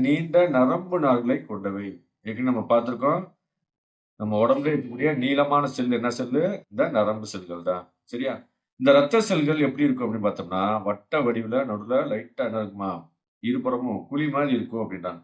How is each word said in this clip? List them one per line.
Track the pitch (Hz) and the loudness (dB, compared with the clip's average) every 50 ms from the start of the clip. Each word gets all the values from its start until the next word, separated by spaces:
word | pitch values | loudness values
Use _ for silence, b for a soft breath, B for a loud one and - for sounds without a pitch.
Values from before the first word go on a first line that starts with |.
| 127 139 | 2 2
நீண்ட | 147 160 165 160 151 175 180 175 135 127 | 2 2 0 2 4 4 4 6 6 4
நரம்பு | 127 131 170 180 185 180 180 175 151 | 4 4 4 0 -2 -2 -2 0 2
நார்களை | 135 127 120 117 120 127 - - - | 2 2 2 2 0 -2 -2 -2 -8
கொண்டவை. | 107 98 98 98 95 101 101 98 87 - _ _ _ _ _ | -10 -8 -6 -6 -6 -6 -8 -10 -12 -14 _ _ _ _ _
ஏற்கனவே | 110 113 117 127 127 | -10 -6 -4 -2 -2
நம்ம | 123 113 101 - 117 | 0 -2 0 2 2
பார்த்திருக்கோம், | 117 113 123 120 110 127 143 160 185 190 - _ _ _ _ _ _ _ _ _ _ _ _ _ _ _ _ _ - | 2 2 0 -4 -2 0 0 0 0 -4 -8 _ _ _ _ _ _ _ _ _ _ _ _ _ _ _ _ _ -8
நம்ம | 107 107 107 107 113 | -4 -2 2 2 4
உடம்புல | 131 135 143 143 156 151 | 4 4 2 2 0 0
இருக்கக்கூடிய | - 131 120 120 127 143 156 147 127 123 | -2 -2 -6 -6 -2 0 0 0 0 0
நீளமான | 139 143 143 143 143 143 143 143 131 - 131 | 0 2 2 2 2 2 2 2 0 -2 -2
செல் | 123 123 120 113 | -2 0 0 0
என்ன | 117 120 117 - | 0 -2 -2 -4
செல்லு? | 127 120 127 151 165 - 147 - - _ | -4 -2 0 0 0 0 -2 -6 -10 _
இந்த | 101 113 151 165 156 110 | -4 -2 -2 0 2 2
நரம்பு | 104 104 107 110 107 101 - | 2 2 0 -4 -6 -10 -10
செல்கள் | 95 90 87 87 85 85 90 | -12 -10 -10 -12 -6 -4 -4
தான். | 90 90 90 - _ _ _ _ - | -4 -4 -6 -12 _ _ _ _ -8
சரியா? | 123 135 131 113 - - _ _ _ _ _ _ - | -6 -4 -4 -6 -6 -10 _ _ _ _ _ _ 0
இந்த | 127 139 139 143 | 4 6 8 8
ரத்த | - - 226 226 208 - | 6 6 4 2 2 2
செல்கள் | 190 156 147 147 156 147 147 127 | 2 2 2 2 2 2 2 0
எப்படி | - 143 147 135 | 2 2 2 2
இருக்கும் | 123 127 123 110 | 2 0 -2 -2
அப்படின்னு | 110 110 104 101 | -2 0 0 -2
பார்த்தோம்னா, | 92 - 87 87 92 95 98 104 107 107 95 101 | -2 -2 -6 -4 -2 0 0 2 0 0 0 -2
வட்ட | 101 - - _ - 151 131 120 | -4 -4 -6 _ -2 0 0 2
வடிவுல | 113 117 110 110 120 131 135 - | 0 -2 -2 -2 -2 -2 0 0
நடுவுல | 107 101 101 113 123 135 156 139 107 | -4 -6 -4 0 0 0 0 0 -4
லைட்டா | 110 110 - - - 107 107 | -6 -6 -8 -6 -4 -4 -2
என்ன | 110 113 107 | -2 -4 -4
இருக்குமா? | 98 98 101 98 95 87 82 - - _ _ _ _ _ _ 107 | -6 -6 -6 -6 -6 -6 -8 -10 -16 _ _ _ _ _ _ -4
இருபுறமும் | 117 127 123 123 127 127 123 127 123 104 92 - - | -2 -2 0 0 -2 -2 -2 -2 -4 -4 -6 -6 -6
குழி | 139 147 151 147 135 | -4 -2 -2 0 0
மாதிரி | 139 147 139 127 110 | 0 0 0 0 0
இருக்கும் | 104 - 113 113 | -2 -4 -4 -6
அப்படின்றாங்க. | 107 - 95 90 87 90 87 85 | -6 -6 -8 -8 -8 -8 -8 -8